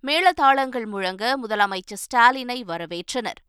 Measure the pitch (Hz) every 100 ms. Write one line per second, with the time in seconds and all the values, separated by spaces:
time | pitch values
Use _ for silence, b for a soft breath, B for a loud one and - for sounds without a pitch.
0 | 262 311 370 330 277 277 262 247 220 202
1 | 185 185 226 269 226 214 202 190 - 202
2 | - 247 233 269 247 247 202 165 165 170
3 | 175 254 214 -